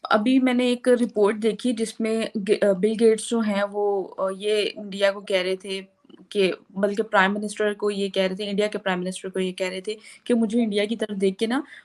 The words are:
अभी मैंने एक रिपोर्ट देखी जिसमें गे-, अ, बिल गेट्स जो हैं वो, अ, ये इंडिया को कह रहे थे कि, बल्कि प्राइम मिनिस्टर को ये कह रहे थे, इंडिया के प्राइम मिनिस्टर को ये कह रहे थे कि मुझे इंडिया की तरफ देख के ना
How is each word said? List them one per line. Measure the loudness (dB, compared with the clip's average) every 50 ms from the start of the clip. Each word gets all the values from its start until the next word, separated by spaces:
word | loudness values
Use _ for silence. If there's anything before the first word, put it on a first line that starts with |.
| 2 2
अभी | 2 2 4 4 4 4
मैंने | 4 4 2 2 2 2
एक | 0 0 4
रिपोर्ट | 2 4 4 2 -2 2 2 2 2 2
देखी | 0 0 -2 -2 0 -2 -2 -2
जिसमें | -2 -4 -6 -4 _ -4 -2 -2 -2 -4 -4 _
गे-, | -6 0 0 2 2 4
अ, | 2 2
बिल | 2 2 0 2
गेट्स | 4 4 4 4 4 0 -4
जो | -2 0
हैं | 0 0 0 0 -2
वो, | -2 -2 -2 0 0 0 -2 -4
अ, | -6 -6 -4 -4 -4 -4
ये | -4 -2 0 0 0
इंडिया | 0 -2 -4 -8 -12 -10 -2 2 2 2
को | 2 0
कह | -4 -2 0 0
रहे | 0 0 -4
थे | -4 -4 -8 -8 -8 -10 _ _ _ _ _ -20 -20 -20 _
कि, | 0 2 2 2 0 -2 -10 _ -4
बल्कि | -2 0 0 0 -2 -4
प्राइम | 2 4 4 4 4 2
मिनिस्टर | -2 -4 -8 -4 -2 -2 -2 -2
को | -2 -2 -2
ये | 0 0 -4 -2
कह | 0 0 0
रहे | 0 -2
थे, | -4 -6
इंडिया | -4 -2 0 -2
के | -2 -2
प्राइम | -4 -2 -2 -2 -2
मिनिस्टर | -2 -6 -8 -8 -10 -8
को | -4 -4
ये | -4 -4
कह | -4 -4 -6 -4
रहे | -4 -6
थे | -8 -8 -10 -10 -12 -20 -20 -20 _
कि | 0 0
मुझे | 2 2 2 2 0 0
इंडिया | 2 0 0 0
की | -2 -2
तरफ | -2 -2 -4 -2
देख | 0 0 0 0
के | 0 -2
ना | -2 -2 -2 -4 -6 -14 -20